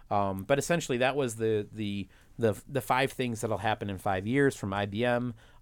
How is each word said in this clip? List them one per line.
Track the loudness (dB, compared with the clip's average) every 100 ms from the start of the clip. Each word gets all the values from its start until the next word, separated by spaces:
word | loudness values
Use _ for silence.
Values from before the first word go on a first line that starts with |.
| -4
um, | 0 0 -2
but | 0 0
essentially | 2 -2 0 0
that | 2 2
was | -2 0
the, | 0 0 -2
the, | -6 -4 -4 -8 -12 -20 0
the, | 0 0 -4
the | -6
five | 2 2 2
things | 0 -4 -2
that'll | -2 -2
happen | 0 0 -2
in | -4
five | -2 -2 0
years | 4 4
from | 2 -4
I | -2 -2
B | 0
M. | 2 2 -2 -8 -18 -12